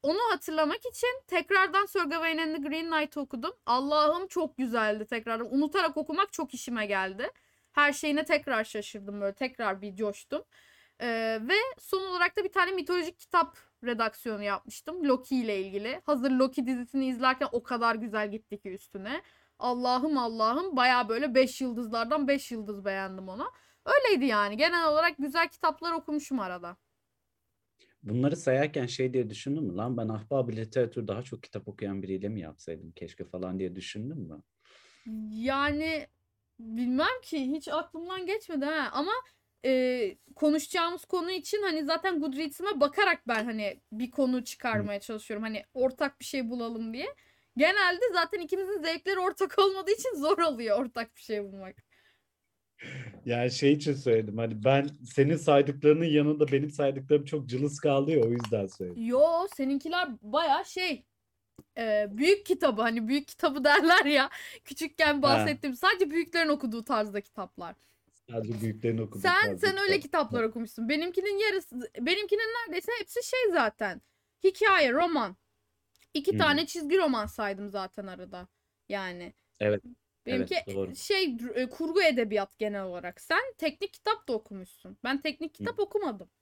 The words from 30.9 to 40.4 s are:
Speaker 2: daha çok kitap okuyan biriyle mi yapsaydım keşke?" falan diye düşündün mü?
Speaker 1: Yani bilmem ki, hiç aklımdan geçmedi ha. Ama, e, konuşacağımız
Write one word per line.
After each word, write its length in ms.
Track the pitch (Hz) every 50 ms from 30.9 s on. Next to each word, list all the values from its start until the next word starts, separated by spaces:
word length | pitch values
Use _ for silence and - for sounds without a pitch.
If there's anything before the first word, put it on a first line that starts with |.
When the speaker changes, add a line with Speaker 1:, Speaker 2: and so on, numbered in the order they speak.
| - 123 110
Speaker 2:
daha 160 | 101 98 113 -
çok 200 | - 113 110 -
kitap 240 | - - 104 -
okuyan 360 | 104 98 - 107 98 98 98 92
biriyle 260 | 92 95 92 98 104
mi 120 | 110 104
yapsaydım 500 | 82 78 73 _ - - 82 78 - 82
keşke?" 340 | 82 - 85 82 - - -
falan 340 | - - 90 92 90 92 95
diye 160 | 95 90 90
düşündün 420 | 95 90 - - 104 113 135 165
mü? 260 | 147 95 82 80 - _ _ _ _ _ _ - - _ _ _ _ _ 226 220 220 220 214
Speaker 1:
Yani 760 | 214 220 233 262 269 277 285 294 294 294 311 320 320 302 - _ _ _ _ _ _ _ _ _ _ -
bilmem 600 | 226 226 220 226 247 247 254 262 320 415 508 508 -
ki, 280 | - 320 294 262 254
hiç 160 | 294 311 -
aklımdan 580 | - 277 320 330 - - 330 339 349 370 381 370
geçmedi 400 | 339 403 427 - - 330 277 277
ha. 240 | 294 320 311 269 214 -
Ama, 180 | 262 294 370 440 508 - - _ _ _ _ _ _ -
e, 500 | 262 262 254 254 254 254 247 220 190 - _ _ _ -
konuşacağımız 680 | -